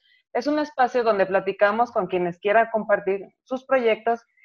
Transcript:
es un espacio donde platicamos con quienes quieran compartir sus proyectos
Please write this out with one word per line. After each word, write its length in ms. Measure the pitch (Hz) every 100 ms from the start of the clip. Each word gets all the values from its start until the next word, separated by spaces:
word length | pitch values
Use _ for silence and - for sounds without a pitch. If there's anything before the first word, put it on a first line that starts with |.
| _ _ _
es 140 | 233 240
un 120 | 302
espacio 440 | 294 - 247 247
donde 240 | 226 208 190
platicamos 640 | 190 185 190 202 220 240
con 160 | 226 180
quienes 320 | 185 180 175
quieran 300 | 202 208 226
compartir 560 | 220 208 202 180 190 185 _
sus 200 | - 254
proyectos 560 | - 262 233 214 233 233 _ _